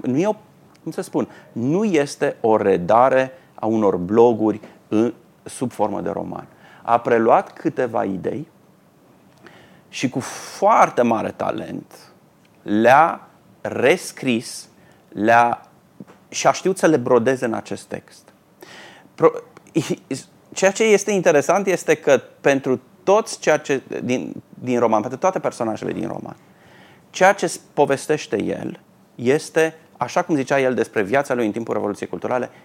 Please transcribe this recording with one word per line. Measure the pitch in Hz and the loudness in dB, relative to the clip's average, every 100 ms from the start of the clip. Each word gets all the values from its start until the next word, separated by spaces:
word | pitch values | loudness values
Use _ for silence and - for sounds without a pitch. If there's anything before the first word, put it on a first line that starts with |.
nu | - 127 | -4 -2
e | 196 | -2
o, | 214 - _ _ _ | -4 -12 _ _ _
cum | - | -10
să | 160 | -10
spun, | 180 160 107 - - | -6 -4 -6 -8 -14
nu | - 123 175 | -6 -2 0
este | 220 160 143 - - - | 2 0 0 -2 -4 -2
o | 113 107 | 2 2
redare | 101 95 87 110 131 131 131 - _ - | 2 2 4 4 6 4 0 -6 _ -8
a | 113 | -2
unor | 110 101 92 | 0 0 0
bloguri | 87 107 120 110 107 104 - - _ | 2 6 6 4 0 -2 -8 -20 _
în, | 107 117 - _ _ | 0 0 -2 _ _
sub | - - 127 | -20 -8 -8
formă | - 104 98 | -2 -2 -2
de | 90 | -6
roman. | 92 90 85 - _ - - | -6 -8 -12 -16 _ -20 -14
A | - 120 | -2 0
preluat | 127 117 113 156 - | 2 2 4 2 0
câteva | - 165 - 123 110 | -8 -6 -4 -4 -2
idei | 104 95 - 107 156 _ _ _ _ _ _ _ _ _ - - - _ _ | -4 -4 -6 -8 -10 _ _ _ _ _ _ _ _ _ -20 -20 -20 _ _
și | - 127 | -6 -4
cu | 139 | -4
foarte | - - - - 196 233 170 - | -8 -12 -16 -2 2 4 4 2
mare | 120 110 95 - | 0 0 -4 -6
talent | 98 - 82 101 - - - _ _ _ _ _ | -6 -6 -10 -12 -16 -20 -20 _ _ _ _ _
le-a | - 104 117 135 165 - - _ _ _ | -2 2 6 6 4 0 -14 _ _ _
rescris, | 104 110 120 180 - - 135 117 127 - - _ _ _ _ | -8 0 2 2 -4 -8 -4 -2 -4 -14 -18 _ _ _ _
le-a, | - 107 117 120 117 - _ _ _ - - _ | -2 4 4 4 0 -10 _ _ _ -20 -20 _
și | - 147 | -2 0
a | |
știut | - 185 190 | 0 -2 0
să | 180 | 2
le | 151 | 2
brodeze | 123 123 113 131 123 | 4 2 4 0 -4
în | |
acest | 110 - 98 | -6 -8 -12
text. | - - - - - _ _ _ - - - - _ - | -10 -14 -14 -20 -20 _ _ _ -20 -20 -20 -20 _ 2
Pro-, | 160 - - - - - - - - 135 - _ _ | 2 2 -8 -20 -6 -4 -4 -6 -8 -12 -12 _ _
ceea | - 196 | 0 0
ce | 196 | 2
este | 226 196 - | 4 4 2
interesant | 202 175 151 - 180 196 | 0 2 2 2 0 0
este | 175 - 156 | -2 0 0
că | - 131 - _ | 2 2 0 _
pentru | 147 135 135 127 - _ | 0 0 0 -4 -4 _
toți | - 202 220 - | 2 2 0 -4
ceea | - 151 | 0 0
ce, | - 135 - - | 0 -6 -6 -8
din, | 117 127 80 - - | -4 -4 -4 -12 -18
din | - 123 123 | -12 -4 0
roman, | 117 110 | 2 0
pentru | 120 127 | -2 -2
toate | 185 185 | -2 -2
personajele | 139 - 113 104 98 | -6 -6 -6 -6 -8
din | 90 95 | -8 -8
roman, | 95 - - _ _ - - - - _ | -10 -14 -18 _ _ -20 -20 -20 -20 _
ceea | - 185 | 2 2
ce | 196 - - - | 2 -2 -6 -8
povestește | - 139 135 - 151 - 107 | 0 0 0 -2 -6 -4 -4
el | 92 85 - - _ _ _ - | -4 -6 -8 -12 _ _ _ -4
este, | 120 151 - 165 160 160 _ _ | 0 0 0 -2 -2 -2 _ _
așa | 123 - | -4 -2
cum | 175 156 | 0 -2
zicea | 131 139 | 0 0
el | 131 | 0
despre | 117 110 - | 0 -2 -2
viața | 95 135 143 | -2 -2 -2
lui | 127 113 | -2 -2
în | |
timpul | 107 117 | -4 -6
Revoluției | 113 101 98 101 | -4 -4 -6 -8
Culturale, | 92 110 123 120 - | -8 -6 -4 -6 -12